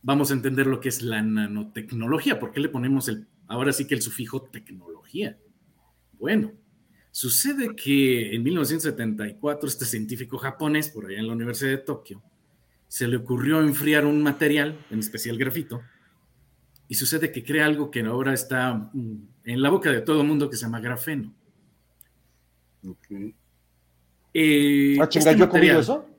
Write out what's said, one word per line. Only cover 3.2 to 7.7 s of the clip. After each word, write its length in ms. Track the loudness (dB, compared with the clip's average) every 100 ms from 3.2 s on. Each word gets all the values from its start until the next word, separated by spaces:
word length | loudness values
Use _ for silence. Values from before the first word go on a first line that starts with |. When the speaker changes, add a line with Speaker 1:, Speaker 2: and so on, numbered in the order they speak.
| -10 _ _
Speaker 1:
ahora 260 | -2 0
sí 140 | 0 -2
que 80 |
el 80 | -2
sufijo 400 | -4 -8 -8 -8
tecnología? 960 | -10 -20 -20 -20 -20 -20 _ -8 -8 -10 _ _ _ _ _ _ _
Bueno, 400 | _ -2 0 -2 -10 _ _ _ _ _
sucede 640 | -8 -2 0 0 -2 -4